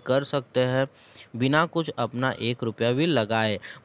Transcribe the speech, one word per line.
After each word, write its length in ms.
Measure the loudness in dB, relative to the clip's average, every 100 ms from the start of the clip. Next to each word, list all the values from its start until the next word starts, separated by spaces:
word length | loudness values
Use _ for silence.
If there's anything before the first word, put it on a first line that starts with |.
| 0
कर 180 | 0
सकते 360 | 0 -4 -2 0
हैं 240 | 2 2 0 -4 -20 -20 -12 -2
बिना 280 | 2 4 2
कुछ 220 | -2 -4
अपना 440 | -4 -4 -2 -2 -2
एक 220 | -4 -2
रुपया 280 | -4 0 0
भी 140 | 2 2
लगाए। 520 | 2 2 0 0 -2 -8 -8